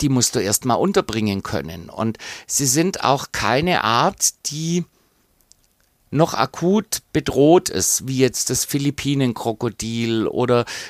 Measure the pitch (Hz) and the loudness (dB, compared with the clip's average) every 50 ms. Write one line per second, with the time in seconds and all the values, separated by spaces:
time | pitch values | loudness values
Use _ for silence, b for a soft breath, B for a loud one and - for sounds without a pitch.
0 | - 143 135 123 117 - - 123 92 98 107 - - 131 120 87 110 190 196 202 | 0 2 2 2 2 2 0 0 0 0 0 0 0 0 0 2 2 2 2 0
1 | - - 104 113 110 107 98 98 - - - 90 71 80 82 87 87 - - - | 0 0 -2 -2 0 0 0 -2 -4 -4 -4 -4 -4 -6 -10 -12 -14 -12 -6 -4
2 | 107 113 110 - B B B B B B - - 143 135 123 151 165 185 - - | -2 -2 -2 -4 B B B B B B -4 -2 0 0 2 2 2 0 0 0
3 | - 120 135 139 - - - - - 101 117 135 160 180 175 - - 110 113 120 | 2 2 2 2 -2 -6 -6 -2 0 0 2 2 2 2 0 0 2 2 2 2
4 | 143 185 202 - - - - _ - - 143 151 160 165 170 175 165 - _ _ | 2 0 0 0 -4 -4 -4 _ -10 -10 -8 -6 -4 -2 0 -2 -2 -4 _ _
5 | _ _ _ _ _ _ _ _ _ _ _ _ _ _ _ _ _ _ _ _ | _ _ _ _ _ _ _ _ _ _ _ _ _ _ _ _ _ _ _ _
6 | _ - - 135 165 - - - 113 139 - - 165 175 196 220 202 - - - | _ -4 0 0 2 2 2 -2 -2 -2 -2 -2 0 2 2 2 0 -2 -8 -10
7 | - _ - 156 - - - 123 139 151 170 185 - - - - 92 - - - | -8 _ -4 -2 -2 0 2 4 6 8 6 6 4 2 -4 -2 -2 0 -2 -2
8 | - 131 131 127 131 127 107 - - - 135 120 - - - 143 143 143 139 - | -2 -2 0 2 2 2 2 0 -4 -2 -2 -4 -2 -2 -2 -2 -2 -2 -2 -2
9 | - 139 143 131 131 123 113 - - 117 110 - - 120 101 - - 113 117 117 | -2 -2 0 0 0 0 -2 -2 -4 -6 -4 -2 -4 -6 -4 -4 -8 -6 -4 -2
10 | 117 113 113 113 107 - - 87 123 120 123 120 120 B B B B B | -2 0 0 0 0 0 0 -2 0 2 2 2 0 B B B B B